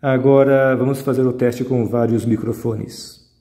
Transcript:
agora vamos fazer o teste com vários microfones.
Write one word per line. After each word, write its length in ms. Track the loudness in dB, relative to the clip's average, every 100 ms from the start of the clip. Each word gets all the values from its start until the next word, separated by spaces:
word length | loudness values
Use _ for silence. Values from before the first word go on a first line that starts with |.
agora 720 | 0 2 4 6 6 4 2 2
vamos 260 | 0 -2
fazer 200 | -2 0
o 100 | 0
teste 320 | 0 -2 -2
com 240 | -4 -2 0
vários 380 | 0 0 0 0
microfones. 960 | -2 -2 -6 -6 -6 -10 -14 -20 -20 _ _